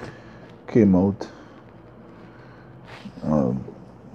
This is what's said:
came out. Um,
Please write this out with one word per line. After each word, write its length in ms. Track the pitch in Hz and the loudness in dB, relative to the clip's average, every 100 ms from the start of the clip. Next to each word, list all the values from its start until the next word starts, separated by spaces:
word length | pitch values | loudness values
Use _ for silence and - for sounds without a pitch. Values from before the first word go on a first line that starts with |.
| - - - - - - - | -18 -18 -20 -20 -20 -20 0
came 260 | 127 101 | 4 6
out. 340 | 92 98 98 - - - - - - - - - - - - - - - - - - - - | 4 2 -2 -10 -18 -20 -20 -20 -20 -20 -20 -20 -20 -20 -20 -20 -20 -20 -20 -20 -20 -20 -10
Um, 400 | 76 78 64 65 - - - - - | -2 0 0 -4 -8 -18 -20 -20 -20